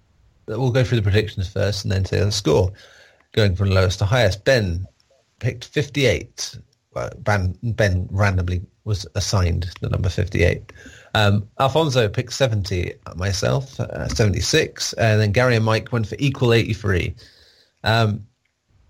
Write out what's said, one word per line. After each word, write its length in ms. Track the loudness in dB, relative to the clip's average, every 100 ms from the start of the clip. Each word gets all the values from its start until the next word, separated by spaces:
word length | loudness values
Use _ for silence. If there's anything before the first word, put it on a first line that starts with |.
| _ _ _ _ -10
we'll 240 | -2 0
go 140 | 2
through 140 | 2 2
the 40 |
predictions 500 | 2 2 2 -4 -6
first 320 | -2 -2 -2
and 80 | -2
then 120 | -2
say 160 | 0 0
the 100 | 0
score. 400 | 0 2 2 2 -4 -20 -20 -20 _ _
Going 240 | 0 2 2
from 140 | 2
lowest 280 | 4 2 2
to 60 |
highest, 400 | 0 4 2 2
Ben 420 | 2 2 2 -4 -8 _ _ _ _ -6
picked 240 | -6 -6 -6
fifty-eight. 880 | -6 -4 0 2 0 -4 -12 -12 -14 -20 _ _
Well, 160 | -10 -10 -6
Ben, 400 | -2 0 -2 -4
Ben 440 | -4 0 0 0 -2
randomly 500 | 0 0 0 -2 -4 -6 _
was 200 | -6 -6 -6 -6
assigned 520 | -2 0 2 0 -4 -6
the 80 | -4
number 200 | -2 -2
fifty-eight. 640 | -2 -2 2 2 0 -6 -20 -20 -20 -6
Um, 340 | 0 2 2 0 -2
Alfonso 500 | 0 2 2 2 2
picked 240 | 0 -6
seventy, 640 | 0 0 0 -2 -4 -4 -8 -12 -6
myself, 600 | -4 -2 0 0 -2 -8
uh, 260 | -8 -6 -4
seventy-six, 840 | 0 2 2 0 0 -2 -6 -8
and 280 | 0 2 4
then 120 | 2
Gary 240 | 2 2 2
and 80 |
Mike 260 | 2 0 -2
went 140 | -4 -4
for 80 | -2
equal 320 | -2 2 4
eighty-three. 600 | 4 2 -2 0 0 -2 -8 -16 _ _ _ _ _
Um, 420 | 0 2 2 -2 -10 _ _ _ _ _